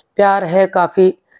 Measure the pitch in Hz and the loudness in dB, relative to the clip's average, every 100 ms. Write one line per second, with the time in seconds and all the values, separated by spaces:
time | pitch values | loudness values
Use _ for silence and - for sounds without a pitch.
0 | _ - 202 196 175 185 190 190 175 - | _ -2 0 -2 -2 -2 0 -2 -2 0
1 | 185 - _ | 0 -2 _